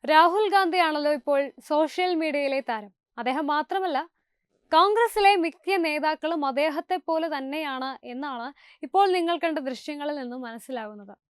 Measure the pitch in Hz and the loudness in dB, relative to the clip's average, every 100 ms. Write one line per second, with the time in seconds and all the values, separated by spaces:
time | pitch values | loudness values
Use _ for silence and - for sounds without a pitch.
0 | 240 311 339 381 427 392 370 339 330 302 | 4 6 6 4 2 2 2 2 2 2
1 | 294 294 - 277 277 - - 302 311 - | 0 -2 0 0 0 -8 -2 0 0 0
2 | 359 339 320 285 277 269 254 220 202 _ | 0 0 -2 -2 -2 -4 -4 -8 -10 _
3 | _ - 240 262 294 294 311 392 381 269 | _ -8 -4 -2 -2 -2 -2 -2 -2 -4
4 | 330 _ _ _ _ _ _ 320 392 427 | -6 _ _ _ _ _ _ 4 4 4
5 | 466 440 403 403 330 - - 381 330 302 | 2 4 6 6 2 -4 -2 0 0 0
6 | 311 311 311 339 277 254 311 294 - 370 | -2 -2 -2 -2 -2 0 0 -2 -4 -4
7 | - 320 320 294 262 302 302 262 262 254 | -2 -2 -2 -6 -6 -6 -6 -6 -8 -10
8 | 240 247 285 247 240 - - _ 285 370 | -12 -10 -8 -8 -10 -14 -20 _ -2 2
9 | 403 359 330 339 330 311 269 247 - 294 | 4 2 0 0 -2 -2 -6 -8 -10 -8
10 | 294 294 247 247 247 226 - 254 214 208 | -6 -6 -8 -10 -12 -14 -10 -10 -10 -14
11 | 202 196 | -20 -20